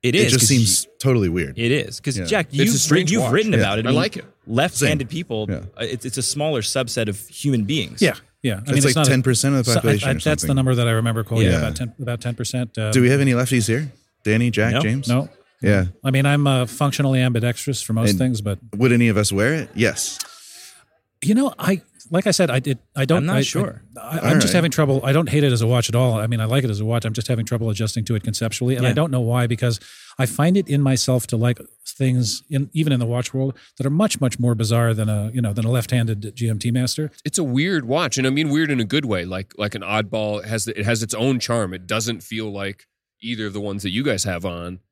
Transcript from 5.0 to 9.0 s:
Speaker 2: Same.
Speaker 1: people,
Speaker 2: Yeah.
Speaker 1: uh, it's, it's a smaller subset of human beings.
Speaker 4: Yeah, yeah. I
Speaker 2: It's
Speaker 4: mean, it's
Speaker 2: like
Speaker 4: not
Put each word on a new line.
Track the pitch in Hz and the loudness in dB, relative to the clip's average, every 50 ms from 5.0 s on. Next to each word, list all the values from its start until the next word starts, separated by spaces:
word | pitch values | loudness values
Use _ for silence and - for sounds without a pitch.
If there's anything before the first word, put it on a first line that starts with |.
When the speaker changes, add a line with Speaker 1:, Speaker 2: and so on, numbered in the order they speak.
| 139 107 | -4 -6
Speaker 2:
Same. | - | -8
Speaker 1:
people, | 151 175 - 120 110 107 101 | -10 -8 -6 -6 -6 -4 -4
Speaker 2:
Yeah. | 98 67 - 95 _ - | -6 -6 -8 -14 _ -10
Speaker 1:
uh, | 117 | -8
it's, | 98 127 117 - | -8 -8 -8 -8
it's | 131 117 - | -8 -6 -4
a | 120 | -4
smaller | - - 147 147 156 151 123 | -4 -4 -2 -2 -2 -2 -2
subset | 104 - - 135 127 120 - 123 113 101 | -2 -2 -2 -2 -2 -2 -2 -4 -2 -4
of | 98 95 - - | -4 -8 -12 -16
human | - - - 147 135 117 107 | -16 -4 -2 0 0 0 0
beings. | 98 147 156 101 73 - - | 0 -2 -4 -4 -6 -2 2
Speaker 4:
Yeah, | - 143 - - - _ _ _ | 2 2 2 -2 -12 _ _ _
yeah. | - 131 107 | -4 -4 -4
I | 95 | -4
Speaker 2:
It's | 110 139 | -2 0
Speaker 4:
mean, | 139 143 | 2 4
it's | 135 139 | 4 4
Speaker 2:
like | 127 | 4
Speaker 4:
not | 160 | 4